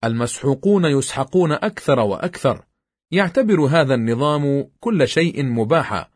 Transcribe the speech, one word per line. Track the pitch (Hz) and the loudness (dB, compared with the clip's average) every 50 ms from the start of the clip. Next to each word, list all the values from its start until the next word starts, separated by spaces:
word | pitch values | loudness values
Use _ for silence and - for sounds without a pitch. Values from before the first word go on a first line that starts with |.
| - | -2
المسحوقون | 117 117 113 117 120 - - - 139 139 135 - 190 208 196 175 | -2 -2 -2 -2 -4 -6 -4 -2 -2 -2 0 2 2 2 4 2
يسحقون | 160 143 139 131 - - - 135 - - 185 185 160 | 2 2 0 -2 -2 -4 -6 -6 -2 0 0 2 2
أكثر | 151 - - 214 208 - - - 143 123 | 0 -2 -2 -4 -6 -6 -2 0 2 2
وأكثر، | 113 101 98 90 - 175 170 - - 139 113 107 - _ _ _ _ _ _ _ _ _ | 2 0 -2 -2 -4 -8 -8 -2 -2 -2 -2 -2 -8 _ _ _ _ _ _ _ _ _
يعتبر | - 180 196 180 175 269 262 214 208 170 | 0 0 0 0 2 0 2 2 2 2
هذا | 151 135 147 170 156 131 135 | 2 2 4 2 2 2 2
النظام | 123 113 113 117 120 139 147 151 147 143 143 139 139 139 - _ _ | 0 0 0 0 0 0 0 0 0 0 0 0 -2 -2 -6 _ _
كل | - 240 226 180 139 123 | -4 -2 2 2 2 2
شيء | - 165 165 170 - - 143 | 2 0 0 0 0 -2 -4
مباحا | 131 120 117 113 107 147 165 135 - 107 92 - - _ | -2 0 -2 0 2 0 0 0 -2 -6 -6 -8 -8 _